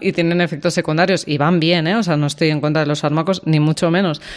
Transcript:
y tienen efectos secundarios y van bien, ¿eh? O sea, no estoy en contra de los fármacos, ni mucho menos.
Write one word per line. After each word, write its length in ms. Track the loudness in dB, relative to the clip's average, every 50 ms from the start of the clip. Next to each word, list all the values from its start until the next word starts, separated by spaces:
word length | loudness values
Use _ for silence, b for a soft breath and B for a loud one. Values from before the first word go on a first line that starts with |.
y 100 | -2 -2
tienen 300 | 0 0 0 2 2 0
efectos 320 | 0 -2 -2 -2 -2 -2 -2
secundarios 500 | -2 -2 -2 0 0 2 2 2 0 -2
y 120 | -2 -2 0
van 240 | 2 2 2 2
bien, 260 | 2 2 2 2 0 0
¿eh? 80 | 0
O 80 | -2 0
sea, 140 | 0 0 0
no 100 | 0 -2
estoy 220 | -2 0 0 0
en 100 | 0 0
contra 220 | 0 0 0 0
de 60 | 0 0
los 120 | -2 -2
fármacos, 420 | -2 -2 0 0 0 -2 -2 -2 0
ni 160 | 0 2 2
mucho 280 | 2 2 0 0 0 0
menos. 320 | 2 2 0 0 -2 -4 B B B